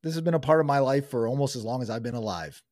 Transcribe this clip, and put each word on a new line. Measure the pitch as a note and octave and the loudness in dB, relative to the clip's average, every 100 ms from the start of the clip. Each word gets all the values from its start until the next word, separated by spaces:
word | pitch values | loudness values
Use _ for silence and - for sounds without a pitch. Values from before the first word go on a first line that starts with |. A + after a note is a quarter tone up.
This | D#3+ | -4
has | D#3+ | -2
been | E3 E3 | 0 0
a | |
part | C3+ D#3+ | 4 4
of | D3 | 4
my | C#3+ | 2
life | C3+ C#3 C#3 | 4 2 0
for | B2 A2+ | -2 0
almost | C3+ C3+ B2+ | 0 -2 -4
as | |
long | A2 B2+ | -6 -4
as | A#2 | -4
I've | A2+ | -4
been | A#2+ | -6
alive. | A#2 G#2+ F2+ D#2 - _ | -6 -4 -6 -8 -14 _